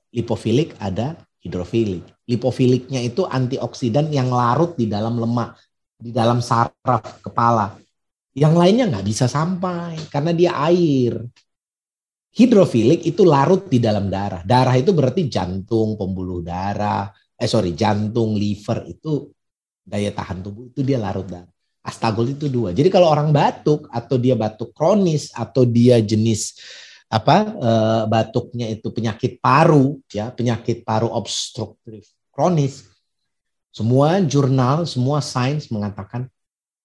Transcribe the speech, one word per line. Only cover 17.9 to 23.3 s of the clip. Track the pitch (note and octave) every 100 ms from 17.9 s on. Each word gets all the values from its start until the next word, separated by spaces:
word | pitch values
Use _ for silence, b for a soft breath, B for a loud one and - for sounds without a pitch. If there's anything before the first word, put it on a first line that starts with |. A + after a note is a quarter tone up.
| G#2 G#2+ A#2 A2 G#2+
liver | G#2 G2+ - G#2+ -
itu | - D#3 D3 - _ _ _ _ _
daya | - G#2 G2+
tahan | - - F#2
tubuh | F#2+ G2+ B2+
itu | C3+
dia | C3 C3
larut | G2+ F#2+ F#2
darah. | F2 F2 _ _ _
Astagol | - - A#2+ G#2+ A#2+ C#3
itu | D3
dua. | B2+ G#2
Jadi | F2+ E3
kalau | F#3+ E3+
orang | D3 D3+